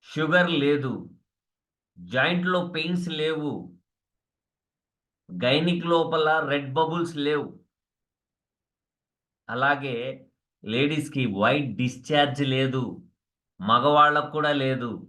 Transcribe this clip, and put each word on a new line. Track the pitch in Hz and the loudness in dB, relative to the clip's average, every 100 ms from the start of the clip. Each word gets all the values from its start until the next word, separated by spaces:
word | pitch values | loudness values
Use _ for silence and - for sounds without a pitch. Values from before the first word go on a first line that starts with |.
| - | -10
షుగర్ | 151 156 180 175 156 | -4 2 4 4 2
లేదు, | 143 147 131 104 - - _ _ _ _ _ _ _ _ 87 | 2 0 -2 -6 -10 -20 _ _ _ _ _ _ _ _ -6
జాయింట్లో | 127 143 180 180 180 175 | 0 2 2 0 0 -2
పెయిన్స్ | 151 160 180 175 156 | -6 -4 -4 -4 -2
లేవు, | 156 160 151 107 87 - _ _ _ _ _ _ _ _ _ _ _ _ _ _ _ 90 | -2 -2 -4 -6 -12 -20 _ _ _ _ _ _ _ _ _ _ _ _ _ _ _ -4
గైనిక్ | 123 147 175 175 170 | 0 2 2 0 2
లోపల | 170 160 160 156 160 143 | 2 2 0 2 2 0
రెడ్ | 143 135 139 | -4 -2 -2
బబుల్స్ | 160 170 170 147 143 | 0 0 -4 -2 -2
లేవు, | 147 117 - _ _ _ _ _ _ _ _ _ _ _ _ _ _ _ _ _ _ - | -2 -4 -14 _ _ _ _ _ _ _ _ _ _ _ _ _ _ _ _ _ _ -10
అలాగే | 117 135 143 135 117 127 135 - _ _ _ 101 | -2 0 0 -2 -6 -8 -10 -18 _ _ _ -4
లేడీస్‌కి | 117 147 151 143 139 120 98 | 0 0 0 -2 -2 -2 2
వైట్ | 110 147 135 98 | 2 2 -2 -4
డిశ్చార్జ్ | 123 - - 151 143 135 139 | -4 -4 -2 2 2 0 -2
లేదు, | 131 131 131 120 - - _ _ _ _ _ 95 | 0 0 -2 -4 -8 -18 _ _ _ _ _ 2
మగవాళ్ళకు | 117 139 147 147 147 147 | 4 6 6 6 4 -2
కూడా | 151 147 143 | -2 0 0
లేదు. | 131 127 120 98 | 0 -2 -4 -8